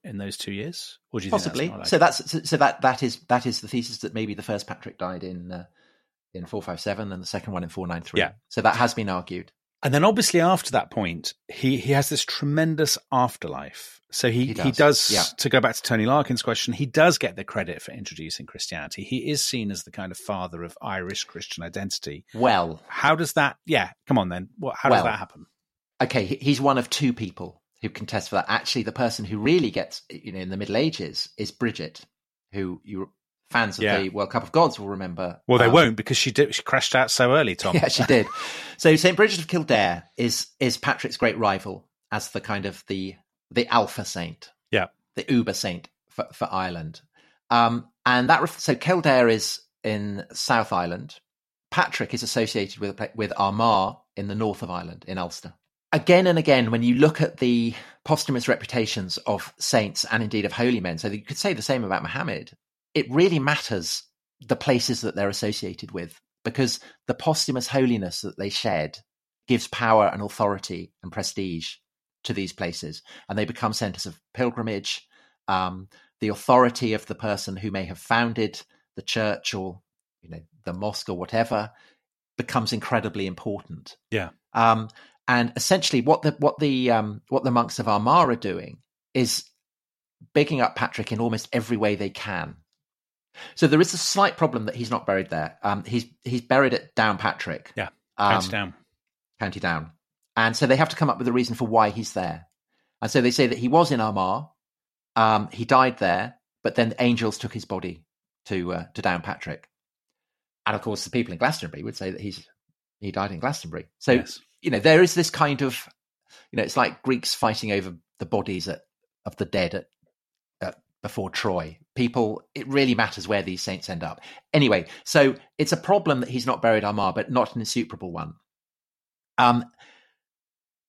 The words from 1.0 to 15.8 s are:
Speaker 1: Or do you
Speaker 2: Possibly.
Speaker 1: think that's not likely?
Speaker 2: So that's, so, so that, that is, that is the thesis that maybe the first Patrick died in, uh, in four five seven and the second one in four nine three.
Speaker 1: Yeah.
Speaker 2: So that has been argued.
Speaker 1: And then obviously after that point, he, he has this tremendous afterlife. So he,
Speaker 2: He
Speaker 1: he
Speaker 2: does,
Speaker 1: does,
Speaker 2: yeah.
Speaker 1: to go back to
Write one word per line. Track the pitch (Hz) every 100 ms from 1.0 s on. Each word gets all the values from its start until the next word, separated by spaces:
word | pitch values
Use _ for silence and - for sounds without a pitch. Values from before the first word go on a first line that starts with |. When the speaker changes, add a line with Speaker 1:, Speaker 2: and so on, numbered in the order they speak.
| _
Speaker 1:
Or | 113
do | 95
you |
Speaker 2:
Possibly. | 202 185 127 165
Speaker 1:
think | 101
that's | -
not | 165 165
likely? | -
Speaker 2:
So |
that's, | -
so, | 160
so | - 151
that, | 143 -
that | 131 127
is, | 127 - -
that | 123
is | 123 110
the | 104
thesis | 127 120 117
that | 107
maybe | 110 110
the | 104
first | 110 104 -
Patrick | 90 - -
died | 92 90
in, | 92 90 90
uh, | 90 87 _ _ _ _ _ _
in | 92 85
four | 104
five | - 85
seven | 104 98 104
and | 92
the | 90
second | 98 107
one | 90
in | 85
four | - 87
nine | 85
three. | - 110
Speaker 1:
Yeah. | 82 - _
Speaker 2:
So | -
that | 107 113
has | 120
been | 117 104
argued. | 92 87 90 - _ _ _
Speaker 1:
And | 131
then | 143
obviously | 196 214 - 175
after | 170 185 -
that | 135 -
point, | - 92 85 - - -
he, | - 131 131
he | 131
has | 139 135
this | 147
tremendous | - - 143 151 160 156 151 113 -
afterlife. | 127 123 - 80 67 71 - - - _
So | - 123
he, | 117
Speaker 2:
He | 131
Speaker 1:
he |
Speaker 2:
does, | 170 139 120
Speaker 1:
does, | 147 139 -
Speaker 2:
yeah. | 101 - -
Speaker 1:
to | 135
go | 131
back | 113
to | -